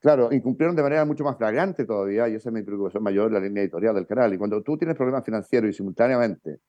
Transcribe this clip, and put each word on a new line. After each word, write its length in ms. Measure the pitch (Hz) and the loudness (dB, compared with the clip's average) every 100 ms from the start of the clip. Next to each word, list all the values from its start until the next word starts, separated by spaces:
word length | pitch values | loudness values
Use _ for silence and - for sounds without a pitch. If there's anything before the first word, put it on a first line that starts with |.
Claro, 320 | 147 147 120 | 6 6 4
incumplieron 420 | 131 123 131 160 175 | 2 0 0 0 2
de 60 | |
manera 220 | 143 151 | 2 2
mucho 180 | 151 147 | 0 0
más 160 | 143 131 | -4 -2
flagrante 480 | 110 113 190 175 120 | -2 0 -2 -2 -2
todavía, 420 | 107 98 101 120 | 0 0 0 0
y 60 | |
esa 140 | 110 120 | -2 -6
es 60 | |
mi 80 | 113 | -8
preocupación 420 | 98 101 98 104 | -6 -4 -4 -2
mayor, 260 | 104 98 107 | -2 2 2
la 100 | 107 | 0
línea 220 | 95 101 | -2 -2
editorial 320 | 98 82 107 | -2 0 0
del 120 | 104 90 | 0 -2
canal. 280 | 110 120 | 0 2
Y 20 | 95 | 2
cuando 260 | 104 - | -2 -4
tú 140 | - 156 | -4 -4
tienes 200 | 170 156 | -2 -2
problemas 280 | 127 131 | -2 -2
financieros 460 | - 110 98 123 110 | -2 -6 0 2 2
y 20 | |
simultáneamente 880 | 98 98 90 120 123 120 87 80 71 | -2 -6 0 2 4 0 -2 -10 -14